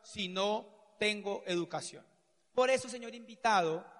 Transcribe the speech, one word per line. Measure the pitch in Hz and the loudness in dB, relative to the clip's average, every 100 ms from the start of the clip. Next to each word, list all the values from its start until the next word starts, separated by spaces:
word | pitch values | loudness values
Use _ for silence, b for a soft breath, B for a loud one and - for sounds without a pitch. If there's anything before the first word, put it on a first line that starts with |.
si | - 208 185 | -12 -6 -4
no | 185 202 214 - - - - | 0 0 0 -4 -18 -16 -2
tengo | 214 208 196 196 - | 0 0 -4 -6 -2
educación. | 175 165 156 - 135 - _ _ _ _ | -2 -2 -4 -8 -12 -20 _ _ _ _
Por | 247 254 | 2 4
eso, | 254 254 | 4 0
señor | 240 233 | -10 -12
invitado, | 240 233 226 233 202 165 165 - | -14 -16 -2 4 4 4 0 -6